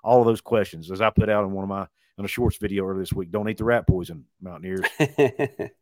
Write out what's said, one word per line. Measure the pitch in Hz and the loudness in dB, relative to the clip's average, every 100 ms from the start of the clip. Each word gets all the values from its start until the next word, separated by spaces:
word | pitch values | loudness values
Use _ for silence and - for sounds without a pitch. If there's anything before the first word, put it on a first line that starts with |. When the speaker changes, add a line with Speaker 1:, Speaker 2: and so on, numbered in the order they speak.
Speaker 1:
all | 110 123 | 4 6
of | 117 | 6
those | 107 | 2
questions. | - 113 98 82 80 | 0 0 0 -6 -10
As | 95 | -2
I | 110 | 0
put | - 107 | 2 2
out | 104 | 2
in | 98 | 0
one | 98 | -4
of | 95 | -6
my, | 98 95 _ _ - | -6 -8 _ _ -12
in | 101 | -8
a | |
shorts | - 120 - | -2 0 0
video | 104 98 | -4 -2
earlier | 95 95 | -2 -4
this | 90 | -4
week, | - 85 | -6 -4
"Don't | 104 107 | -4 -4
eat | 107 | -2
the | |
rat | 110 120 - | 0 2 2
poison, | 185 175 151 - _ | 0 -2 -12 -18 _
Mountaineers." | 185 87 185 95 - - | -16 -12 -6 -4 -2 0
Speaker 2:
<laughs> | 143 - 139 - 139 - - - | 0 2 2 2 -4 -6 -12 -14